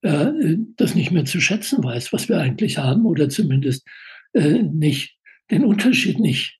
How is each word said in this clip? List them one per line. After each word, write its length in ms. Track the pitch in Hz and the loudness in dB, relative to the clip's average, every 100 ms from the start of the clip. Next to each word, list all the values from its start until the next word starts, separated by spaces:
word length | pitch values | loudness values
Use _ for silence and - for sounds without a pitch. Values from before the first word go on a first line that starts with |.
äh, 300 | 214 147 196 311 196 165 226 - | 0 0 0 0 0 0 -4 -2
das 160 | - | 0
nicht 180 | - - | 0 0
mehr 140 | 175 135 | 0 0
zu 160 | 180 | -2
schätzen 420 | - 202 - 277 | -2 -2 -2 -2
weiß, 300 | 127 120 - | -2 -4 -6
was 160 | - - | -6 -2
wir 80 | 175 | 0
eigentlich 380 | 135 - 214 - | 0 -2 -4 -2
haben, 280 | 135 170 226 | 0 2 2
oder 240 | 156 147 | 2 0
zumindest, 580 | - 165 135 135 127 - - - - _ | 0 0 0 0 -4 -8 -20 -20 -20 _
äh, 280 | 262 147 214 | 0 2 2
nicht, 560 | 185 156 151 135 - _ _ _ _ | 0 0 0 -2 -8 _ _ _ _
den 160 | 160 269 | 2 2
Unterschied 540 | 208 254 247 214 135 | 2 2 2 0 0
nicht 400 | 185 127 - _ | 0 0 -6 _